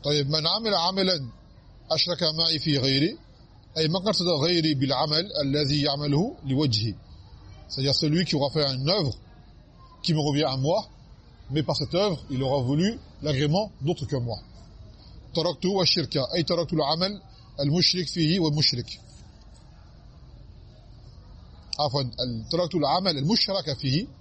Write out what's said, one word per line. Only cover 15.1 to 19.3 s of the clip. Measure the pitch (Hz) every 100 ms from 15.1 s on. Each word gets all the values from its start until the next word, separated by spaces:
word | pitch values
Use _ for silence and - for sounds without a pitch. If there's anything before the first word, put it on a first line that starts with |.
| - -
تركت | - 165 - 185
والشرك، | 196 170 - 135 147 127 175
أي |
تركت | 143 170 156
العمل | 160 139 160 190 208 - - - -
المشرك | 143 170 180 180 165
فيه | 175 156 190
والمشرك. | 160 151 139 123 113 - - - -